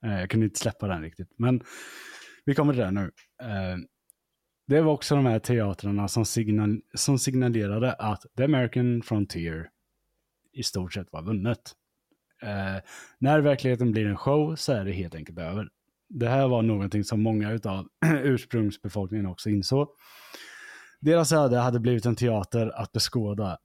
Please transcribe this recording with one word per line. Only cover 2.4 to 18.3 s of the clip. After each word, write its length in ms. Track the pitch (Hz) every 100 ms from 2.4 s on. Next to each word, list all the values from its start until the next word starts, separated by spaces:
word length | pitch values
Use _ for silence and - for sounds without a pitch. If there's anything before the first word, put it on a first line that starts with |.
| -
vi 100 | 139
kommer 180 | 147
till 80 | 127
det 100 | 98
nu. 200 | 101 92 - _ -
Eh, 360 | 123 98 92 90 82 _ _ _ _ _ _ _ -
det 140 | 143
var 100 | 156
också 220 | 143 - 147
de 100 | 131
här 140 | 110
teatrarna 680 | - 120 101 92 101 101 101
som 160 | 120 107
signal-, 560 | - 107 107 104 110 -
som 260 | - - 135
signalerade 760 | - 127 127 117 101 107 127
att 320 | - 107 104 - -
the 60 |
American 580 | 139 139 120 127 123 120
frontier 680 | - 107 101 85 82 80 85 _ _ _ _ _ _ _ _
i 100 | 135
stort 300 | - 98 90
sett 140 | 101 90
var 100 | 80
vunnet. 500 | 85 107 107 117 - - _ _ _ _ _ _
Eh, 420 | 113 101 95 95 - - - -
när 200 | 131 151
verkligheten 520 | 147 135 131 120 123
blir 160 | 110 107
en 100 | 98
show 380 | 139 147 151 156
så 180 | -
är 120 | 120 95
det 60 |
helt 240 | 92 87 82
enkelt 240 | 76 85
över. 300 | 82 101 101 _ _ _ -
Det 200 | 165 117
här 180 | 135 135
var 140 | 123
någonting 420 | 113 104 98 104
som 180 | 98 110
många 300 | 113 110 104
utav 360 | 113 104 95 - _ 160
<clears throat> 180 | 151
ursprungsbefolkningen 1000 | 135